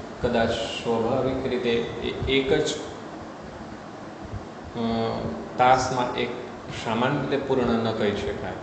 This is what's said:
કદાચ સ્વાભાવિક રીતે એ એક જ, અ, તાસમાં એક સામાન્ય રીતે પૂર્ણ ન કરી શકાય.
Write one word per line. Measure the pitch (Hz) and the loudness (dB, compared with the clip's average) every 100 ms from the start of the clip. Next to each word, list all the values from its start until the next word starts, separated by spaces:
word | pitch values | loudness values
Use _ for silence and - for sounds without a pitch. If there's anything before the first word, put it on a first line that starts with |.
| - - | -10 -2
કદાચ | 123 113 113 | 2 4 2
સ્વાભાવિક | - - - 120 113 113 131 127 131 131 | 2 -4 -4 0 2 2 2 2 0 0
રીતે | 123 120 117 - - | 0 2 2 0 -4
એ | 123 - 131 | -4 -2 2
એક | 135 135 151 - | 4 4 4 2
જ, | - - - - - - - - - - - - - - - - - - - - 120 | -2 -6 -10 -12 -12 -12 -12 -12 -12 -12 -12 -14 -14 -12 -12 -10 -10 -10 -12 -10 -4
અ, | 117 113 113 113 113 113 - 117 | -2 0 0 -2 -4 -6 -4 4
તાસમાં | 127 131 - 127 123 120 | 8 8 6 0 0 0
એક | 117 - - - - - 120 | -2 -4 -8 -10 -10 -6 -2
સામાન્ય | 113 131 147 | 2 2 2
રીતે | 139 135 | 2 0
પૂર્ણ | - 127 | 2 2
ન | 117 113 110 | 4 2 2
કરી | 110 107 | 2 2
શકાય. | 101 - 95 95 92 | 2 -2 -4 -6 -6